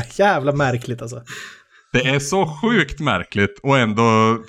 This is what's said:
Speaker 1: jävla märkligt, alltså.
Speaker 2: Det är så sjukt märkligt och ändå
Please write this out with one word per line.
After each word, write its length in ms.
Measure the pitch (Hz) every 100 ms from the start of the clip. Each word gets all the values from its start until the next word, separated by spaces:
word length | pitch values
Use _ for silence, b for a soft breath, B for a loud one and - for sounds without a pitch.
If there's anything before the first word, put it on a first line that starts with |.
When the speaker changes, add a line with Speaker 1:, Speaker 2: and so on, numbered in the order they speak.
| 123
Speaker 1:
jävla 400 | - 202 170 139
märkligt, 500 | 143 139 120 127 120
alltså. 200 | 117 120 - B B B B B B
Speaker 2:
Det 140 | 123 127
är 100 | 139
så 280 | 139 190 170 151
sjukt 380 | 233 233 143 -
märkligt 580 | 147 95 85 104 101 -
och 160 | 139 139
ändå 600 | 113 104 117 110 110 113